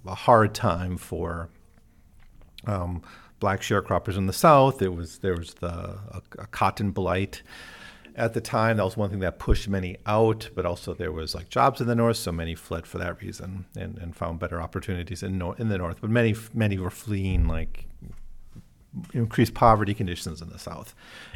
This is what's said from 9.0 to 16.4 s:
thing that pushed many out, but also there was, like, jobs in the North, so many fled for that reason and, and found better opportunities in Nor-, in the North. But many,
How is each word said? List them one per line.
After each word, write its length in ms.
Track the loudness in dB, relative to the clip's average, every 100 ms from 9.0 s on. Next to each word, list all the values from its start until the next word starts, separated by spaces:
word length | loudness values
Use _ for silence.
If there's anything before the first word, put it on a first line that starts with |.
| -2
thing 120 | -2
that 180 | -2 0
pushed 280 | 2 2 2
many 300 | -2 -2 -6
out, 460 | 0 4 4 2 -4
but 120 | -4 -4
also 260 | -4 -6
there 180 | -6 -6
was, 240 | -4 -6
like, 140 | -8 -4
jobs 320 | 2 2 2
in 60 | 0
the 80 |
North, 240 | 4 2 2
so 140 | -2
many 220 | -4 -4
fled 320 | -6 -8 -8 -8
for 120 | -6
that 240 | -6 -6
reason 420 | -10 -10 -10 -10 -10
and, 220 | -10 -10 -10
and 180 | -10
found 260 | -6 -6 -4
better 200 | -6 -6
opportunities 640 | -6 -6 -4 -6 -6 -8
in 160 | -6 -4
Nor-, 180 | -4 -4
in 120 | -2
the 100 | -2
North. 240 | -2 -4
But 80 | 0
many, 240 | 4 4 2